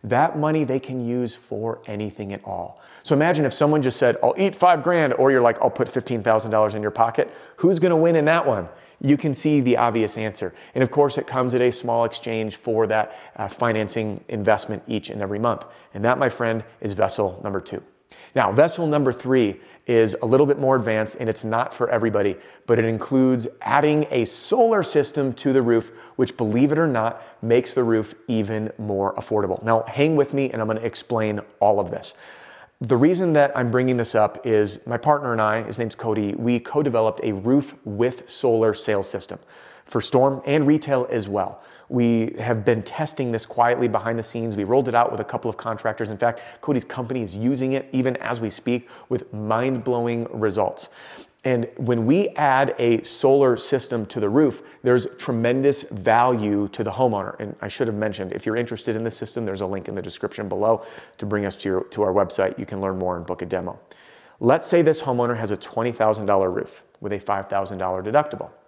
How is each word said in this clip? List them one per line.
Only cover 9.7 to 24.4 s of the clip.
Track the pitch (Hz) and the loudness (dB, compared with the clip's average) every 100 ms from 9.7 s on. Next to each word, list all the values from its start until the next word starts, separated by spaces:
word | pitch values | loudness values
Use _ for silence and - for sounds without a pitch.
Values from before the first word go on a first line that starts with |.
| - | 4
obvious | 120 113 107 113 | 2 2 -2 -2
answer. | 110 101 95 - - | -8 -6 -8 -10 -10
And | 127 | -2
of | 127 | 0
course, | 147 143 131 | 4 2 2
it | - | -4
comes | 131 127 | -2 0
at | 123 | 2
a | 123 | 2
small | 120 120 117 117 | 0 -4 0 -2
exchange | - - 113 110 101 | -4 -6 -4 -6 -6
for | - 110 110 | -4 0 2
that, | 107 104 - - - | 2 -2 -6 -20 -10
uh, | 101 | -10
financing | - 120 107 104 - 107 101 - | -2 -2 0 -2 -4 -6 -8 -8
investment | 110 101 104 - 104 - | -4 2 2 0 -10 -6
each | 110 - | -6 -6
and | 104 | -8
every | 98 104 | -6 -2
month. | 117 107 - - - | -2 -2 -6 -20 -18
And | 101 110 | -2 0
that, | 127 | 2
my | 135 | 0
friend, | - 117 113 - - | 0 -2 -2 -6 -10
is | 107 | -8
vessel | 98 101 - 101 95 | 0 0 0 -2 -2
number | 104 98 | -6 -6
two. | - - - _ _ - - - | -6 -12 -12 _ _ -20 -6 0
Now, | 107 | 2
vessel | 110 165 165 165 | 4 2 2 0
number | 147 131 | 2 0
three | 120 123 131 110 95 - - - | -2 0 2 2 -2 -16 -16 0
is | 117 110 - | 4 4 2
a | 113 | 2
little | 131 143 | 4 4
bit | 143 | 4
more | 131 131 | 2 2
advanced, | 113 110 110 - | 2 -2 -2 -4
and | 117 | -4
it's | 107 | -4
not | 110 113 127 | -2 -2 -2
for | - 120 | -2 0
everybody, | 120 113 107 101 92 - - - | 2 2 2 0 -2 -12 -20 0
but | 113 | 2
it | 113 | 2
includes | 113 - 135 131 127 113 - | -2 0 2 4 2 -4 -8
adding | - 131 151 151 151 | 0 2 4 2 0
a | 127 | -2
solar | 110 - | -2 -6